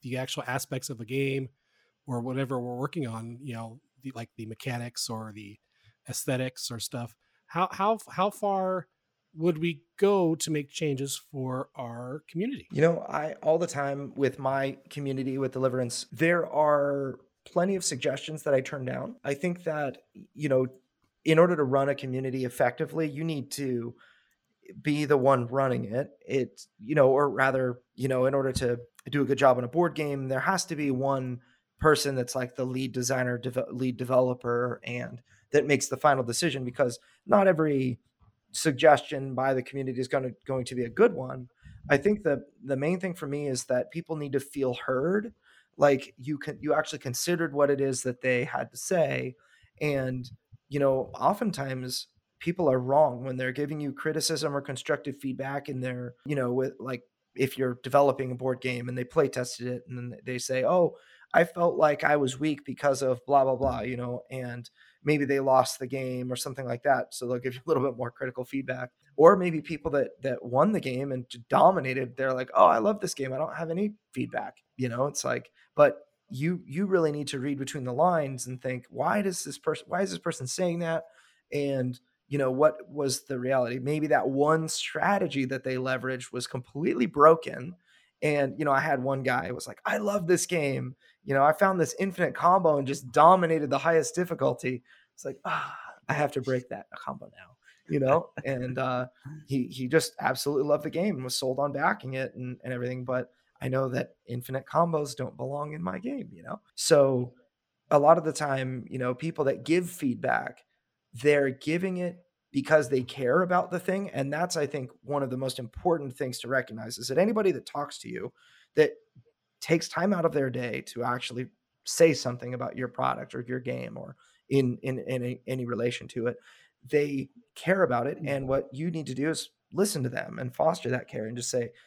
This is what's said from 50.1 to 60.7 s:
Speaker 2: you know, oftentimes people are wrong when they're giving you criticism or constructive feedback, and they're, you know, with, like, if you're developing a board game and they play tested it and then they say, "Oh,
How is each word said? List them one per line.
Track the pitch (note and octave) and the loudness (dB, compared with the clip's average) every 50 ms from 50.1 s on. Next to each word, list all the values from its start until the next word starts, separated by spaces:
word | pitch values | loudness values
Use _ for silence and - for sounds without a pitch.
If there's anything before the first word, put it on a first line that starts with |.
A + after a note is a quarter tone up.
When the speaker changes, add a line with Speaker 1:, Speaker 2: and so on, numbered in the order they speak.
| B2+ B2+ B2 B2 - - _ _ - - _ - | -4 -6 -8 -10 -16 -20 _ _ -20 -20 _ -6
Speaker 2:
you | C#3 C#3+ | -2 2
know, | C#3 C3+ C3+ C3 A#2+ - - | 2 4 2 2 0 -4 -2
oftentimes | - B2 D#3+ G#3 - A#3+ G3+ D#3+ C#3+ C3+ C3+ C3 B2+ B2+ B2+ B2+ - - - _ _ _ _ _ - | 0 2 2 2 2 0 -2 -2 -4 -4 -4 -6 -6 -6 -6 -8 -8 -10 -12 _ _ _ _ _ -8
people | - E3 F3 F#3 E3+ C#3+ | -4 -4 -2 2 4 4
are | C3 B2+ | 4 4
wrong | B2 C3 C3+ D3+ D#3 C3+ B2 A#2+ C3 | 2 4 6 6 6 6 4 -2 -6
when | C3 B2+ | -6 -4
they're | B2+ C3 B2+ | -4 -4 -4
giving | B2 C#3+ D3 C#3+ D#3 D3+ | -2 -2 -4 -4 -4 -6
you | D3 C#3 | -6 -6
criticism | C3 - - D#3 D3 D#3 D3 - D#3+ C#3 D#3 D3 C#3+ | -6 -4 -4 -2 -2 -2 -2 -2 -2 -2 -2 -2 -2
or | C#3 | -4
constructive | C#3 - C3+ - - - D3 C#3+ - C#3+ C3+ | -4 -6 -8 -6 -4 -2 -4 -2 -4 -6 -10
feedback, | - - C3+ B2+ - C3+ C3 C#3 C#3+ C#3 - | -8 -6 -8 -6 -6 -6 -6 -6 -6 -6 -6
and | C3+ B2+ | -6 -6
they're, | B2+ B2+ B2 B2 B2 A#2+ B2 _ - | -4 -6 -6 -6 -8 -12 -14 _ -8
you | C#3+ D3 | -4 -2
know, | C#3 B2+ B2 | -2 0 0
with, | B2 C3 B2+ C3+ - - | 0 0 0 -2 -4 -8
like, | G#2+ C3 B2+ B2 - _ _ _ _ _ - | -10 -8 -8 -10 -10 _ _ _ _ _ -4
if | B2 C3+ C3+ - | -2 -2 -2 0
you're | C3 C3+ B2 A#2+ - | -2 -2 -2 -2 -4
developing | - C3 C3+ C#3+ C#3+ C#3 C3 - C3 B2+ | -2 2 4 6 6 6 4 2 -2 -6
a | B2 | -6
board | A#2+ B2+ C3 B2+ B2+ | -4 -4 -4 -4 -2
game | - B2+ B2 A#2+ A#2+ B2 | -4 -4 -4 -4 -6 -6
and | B2+ B2+ | -6 -6
they | B2 | -6
play | - - E3 C#3+ B2+ | -2 2 2 2 2
tested | - C3 B2+ - - - A#2+ | 2 -2 -6 -6 -6 -8 -8
it | B2 B2 A#2+ - - | -8 -8 -8 -10 -12
and | B2 | -12
then | B2 B2 B2 G#2 - - | -10 -10 -10 -12 -12 -10
they | B2+ B2+ | -8 -8
say, | B2 - - C3 C3 B2+ | -6 -4 -2 -2 0 2
"Oh, | B2+ | 4